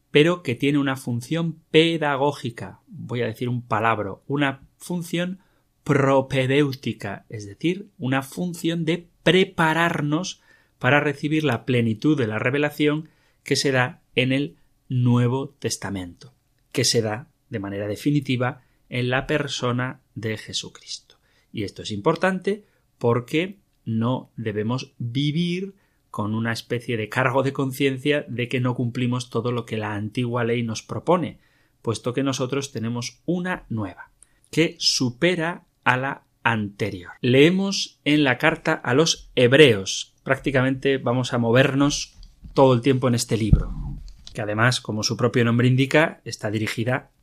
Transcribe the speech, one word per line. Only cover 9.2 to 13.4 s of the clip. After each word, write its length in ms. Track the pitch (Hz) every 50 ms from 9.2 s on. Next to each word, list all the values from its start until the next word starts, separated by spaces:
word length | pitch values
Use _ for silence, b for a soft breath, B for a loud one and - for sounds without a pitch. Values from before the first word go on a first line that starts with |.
| -
prepararnos 1200 | - 165 185 190 185 - - 165 160 156 160 170 170 - - 147 147 151 160 185 185 - b b b b b b b b _
para 220 | - 127 135 147
recibir 440 | 151 151 139 - - 147 151 156 156
la 220 | 143 120 123 -
plenitud 500 | - 127 120 117 113 110 107 - 151 156
de 120 | 139 120 107
la 100 | 107 107
revelación 720 | 113 123 127 143 147 147 147 - 151 147 147 156 160 b b b b b b b